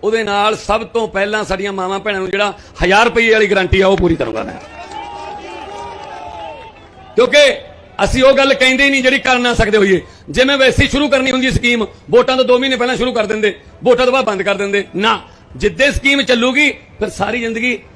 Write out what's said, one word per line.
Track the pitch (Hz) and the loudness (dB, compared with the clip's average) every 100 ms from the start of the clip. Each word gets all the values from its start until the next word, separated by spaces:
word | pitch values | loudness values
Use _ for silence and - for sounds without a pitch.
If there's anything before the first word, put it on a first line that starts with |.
ਉਹਦੇ | 202 226 | 0 -2
ਨਾਲ | 208 202 214 214 | 0 0 0 0
ਸਭ | - 214 220 | -2 -4 -2
ਤੋਂ | 233 214 | -4 -2
ਪਹਿਲਾਂ | 190 202 214 | -2 -2 -2
ਸਾਡੀਆਂ | 202 190 202 | -4 -4 -4
ਮਾਵਾਂ | 196 185 196 | -4 -4 -4
ਭੈਣਾਂ | 214 196 | -4 -4
ਨੂੰ | 190 | -4
ਜਿਹੜਾ | 196 208 190 - - | -2 -2 -4 -16 -4
ਹਜ਼ਾਰ | 180 196 | 2 4
ਰੁਪਏ | 240 233 226 | 4 2 2
ਵਾਲੀ | 220 208 | 4 4
ਗਾਰੰਟੀ | 196 185 190 | 2 2 2
ਆ, | 190 | 4
ਉਹ | 190 | 2
ਪੂਰੀ | 180 160 | 2 0
ਕਰੂੰਗਾ | 120 110 | -2 -6
ਮੈਂ। | 98 85 - - - - - - - - - - 392 403 - - - - - - - - - - - - - - | -8 -12 -16 -18 -16 -14 -14 -14 -14 -14 -16 -16 -14 -14 -14 -14 -16 -16 -16 -14 -14 -16 -20 -20 -20 -20 -6 0
ਕਿਉਂਕਿ | 254 285 285 - - - - - | 4 6 4 2 -10 -20 -18 -4
ਅਸੀਂ | 196 247 | -2 4
ਉਹ | 262 | 4
ਗੱਲ | 269 269 | 4 2
ਕਹਿੰਦੇ | 269 254 262 | 2 2 2
ਹੀ | 277 | 2
ਨਹੀਂ | 277 | 2
ਜਿਹੜੀ | 254 262 | 2 0
ਕਰ | 262 247 | 0 0
ਨਾ | 240 | 0
ਸਕਦੇ | 233 220 214 | 0 2 2
ਹੋਈਏ। | 196 180 - - - | 2 2 -2 -20 -8
ਜੇ | 143 | 0
ਮੈਂ | 269 285 | 2 4
ਵੈਸੇ | 262 - | 2 2
ਹੀ | 277 | 0
ਸ਼ੁਰੂ | 277 285 | 0 0
ਕਰਨੀ | 262 262 | 0 0
ਹੁੰਦੀ | 262 254 | 0 0
ਸਕੀਮ, | - 240 240 214 - - | 0 0 0 -2 -8 2
ਵੋਟਾਂ | 156 - 262 | 2 4 0
ਤੋਂ | |
ਦੋ | 247 247 | 2 2
ਮਹੀਨੇ | 269 254 | 2 -2
ਪਹਿਲਾਂ | 247 240 | -2 0
ਸ਼ੁਰੂ | 247 | -2
ਕਰ | 240 208 | -2 -2
ਦਿੰਦੇ, | 214 214 - - - | 0 -2 -4 -16 -4
ਵੋਟਾਂ | - 240 | 2 2
ਤੋਂ | 254 | 4
ਬਾਅਦ | 262 | 2
ਬੰਦ | 240 196 | -2 -2
ਕਰ | 190 | -2
ਦਿੰਦੇ। | 196 202 202 196 165 | -2 -2 -2 -4 -2
ਨਾ, | 214 208 - - - 127 | -2 -2 -6 -20 -20 -4
ਜਿੱਦੇ | 202 165 277 | -4 2 0
ਸਕੀਮ | - 269 277 | 2 0 0
ਚੱਲੂਗੀ, | 254 247 247 254 294 | 0 0 2 2 0
ਫਿਰ | - - - 208 | -2 -16 -8 -8
ਸਾਰੀ | - 202 233 | -4 -4 -4
ਜ਼ਿੰਦਗੀ | 233 226 247 220 - | -4 -4 -4 -4 -10